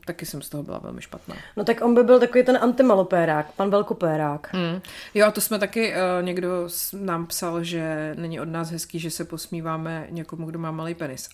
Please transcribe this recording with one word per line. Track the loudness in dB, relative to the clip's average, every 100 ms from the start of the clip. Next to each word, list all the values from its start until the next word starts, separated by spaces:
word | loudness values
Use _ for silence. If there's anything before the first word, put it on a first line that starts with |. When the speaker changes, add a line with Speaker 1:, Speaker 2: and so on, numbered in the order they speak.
| -12
Speaker 1:
taky | -10 -10
jsem | -12
z | -10
toho | -10
byla | -8 -10
velmi | -10 -12
špatná. | -14 -16 -16 -16 -12 -4
Speaker 2:
No |
tak | 0 2
on | 4 6
by |
byl | 8 8
takový | 8 6
ten | 6 6
antimalopérák, | 4 6 6 6 4 4 4 2 0
pan | -2 2
velkopérák. | 2 2 0 0 2 0 -4 -6
Speaker 1:
Mm. | -4 -2 -4 -10 -16 -4
Jo, | 4 4
a |
to | 4
jsme | -2 -2
taky, | -2 0 0
eh, | 0 0 0
někdo | -2 -2 -2 -2 -4
s-, | -6 -6 -6
nám | -4 -4 -4
psal, | -4 -4 -4
že | -4 -4 -4 -4 -6 -6
není | -8 -6
od | -6
nás | -6 -6
hezký, | -8 -8 -8
že | -6
se | -6 -8
posmíváme | -10 -8 -8 -6 -6 -6 -8 -8
někomu, | -10 -10 -10 -8
kdo | -6
má | -6
malý | -6 -6 -6
penis. | -8 -10 -6